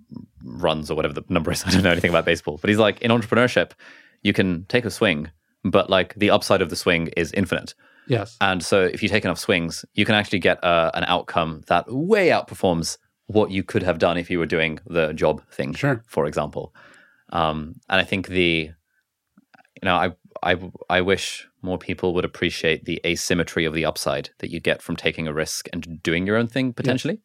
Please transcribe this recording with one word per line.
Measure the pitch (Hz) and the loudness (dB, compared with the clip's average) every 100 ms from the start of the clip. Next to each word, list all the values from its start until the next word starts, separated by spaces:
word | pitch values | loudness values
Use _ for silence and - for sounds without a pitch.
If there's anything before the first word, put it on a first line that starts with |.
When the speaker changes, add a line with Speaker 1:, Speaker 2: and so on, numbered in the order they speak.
| - - - - | -20 -20 -20 -20
Speaker 1:
runs | 69 62 85 78 76 | -16 -4 -2 -2 -4
or | 78 | -4
whatever | 76 | -4
the | - - | -4 -2
number | 85 78 | -2 -2
is." | - | -4
<laughs> | 95 | 0
I | |
don't | 92 | 4
know | 92 | 4
anything | 85 90 | 4 2
about | 85 82 | 2 2
baseball. | 85 - 76 | 0 -2 -4
But | 101 | 0
he's | 107 | 4
like, | 104 98 | 4 2
"In | 117 | 2
entrepreneurship, | 117 107 113 123 - 85 - - - _ _ | 0 2 2 4 2 0 -4 -20 -20 _ _
you | 101 | 0
can | 101 95 85 98 | 2 2 0 0
take | 123 113 | -2 0
a | |
swing, | - 107 76 69 - _ _ | 0 0 0 -4 -12 _ _
but, | 95 98 92 | 2 2 4
like, | 95 90 101 | 2 2 0
the | 104 | 2
upside | 95 - 98 | 4 4 2
of | 87 | 2
the | 90 | -2
swing | 98 85 82 - | 0 0 0 -2
is | 85 | -2
infinite." | - 95 - - - _ _ - | 0 -2 -2 -6 -18 _ _ -4
Speaker 2:
Yes. | 113 101 - | -4 -4 -2
Speaker 1:
And | 98 92 | 0 0
so | - 101 | 2 2
if | 92 - | 2 0
you | 107 | 0
take | 104 98 | 0 0
enough | 87 | -2
swings, | - 92 82 - - | 0 0 0 -8 -6
you | - 104 | -2 2
can | 107 | 2
actually | 101 98 | 2 0
get, | 92 90 | 2 2
uh, | 90 85 80 | 2 2 2
an | 87 85 | 0 0
outcome | 87 - 87 80 78 - | 0 -2 -2 -2 -4 -2
that | 87 - | 0 0
way | 131 175 214 170 | -4 0 4 4
outperforms | 107 - 107 95 85 80 - _ _ - | 2 0 -2 0 0 -2 -8 _ _ -2
what | 107 104 | 2 2
you | 95 | 0
could | - 104 | -2 -2
have | 90 82 | 0 2
done | 90 85 | 2 0
if | 85 | -2
you | 90 | -2
were | 80 | 0
doing | 85 80 76 - | 0 0 -4 -4
the | 85 78 | -2 0
job | 80 80 73 - | 0 0 0 -6
thing, | - 67 | -8 -6
Speaker 2:
Sure. | 73 143 117 - | -2 -2 -2 -4
Speaker 1:
for | - 73 | -2 -2
example. | 78 76 - - _ - - _ _ - | -2 -4 -6 -12 _ -20 -20 _ _ -6
Um, | 87 80 78 78 - - | -2 0 -2 -8 -12 -2
and | 95 | 0
I | |
think | 90 98 90 | 0 -2 -2
the, | 92 87 82 78 82 _ _ _ _ _ _ _ _ _ - | 2 2 2 -2 -10 _ _ _ _ _ _ _ _ _ -6
you | |
know, | 95 87 | 0 2
I, | 87 - _ - | 2 -4 _ -4
I, | - 90 90 - - | 0 0 -2 -12 0
I | 90 | 2
wish | 90 92 - - - _ | 2 0 -2 -10 -16 _
more | 92 90 | -6 -6
people | - 87 92 | -6 -4 -2
would | 87 85 | 0 -2
appreciate | - 87 - 82 78 - | -2 -2 0 0 0 -2
the | 82 | -4
asymmetry | 87 87 - 87 80 - 80 | -2 -2 0 0 0 -2 -2
of | |
the | 80 76 | 0 -2
upside | - 76 69 - - | -2 -4 -4 -6 -10
that | - | -10
you | 82 | -4
get | 82 73 | -2 -2
from | - 82 | -4 -4
taking | 82 80 80 | -4 -4 -4
a | |
risk | 73 78 - - | -4 -4 -6 -10
and | 85 85 80 | -10 -10 -8
doing | - 85 95 | -2 -2 0
your | 110 | 0
own | 117 | 0
thing, | 135 131 | -2 -4
Speaker 2:
Yes. | - | -2
Speaker 1:
potentially. | 131 127 147 220 | -2 -2 -2 -6